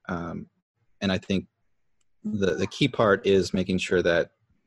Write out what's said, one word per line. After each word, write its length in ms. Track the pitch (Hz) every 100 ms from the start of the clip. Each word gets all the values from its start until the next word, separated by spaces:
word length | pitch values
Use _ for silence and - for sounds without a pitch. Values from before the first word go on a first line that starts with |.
| -
Um, 380 | 87 85 82 - _ _ _ _ _
and 100 | 98
I 80 | 95
think 280 | - 95 90 _ _ _ _ _ _ _
the, 300 | 214 107 95
the 120 | 76 95
key 220 | - 143
part 380 | - 110 98 98
is 280 | 98 87
making 240 | 95 92 92
sure 240 | - 92
that 280 | 87 85 - _ _ _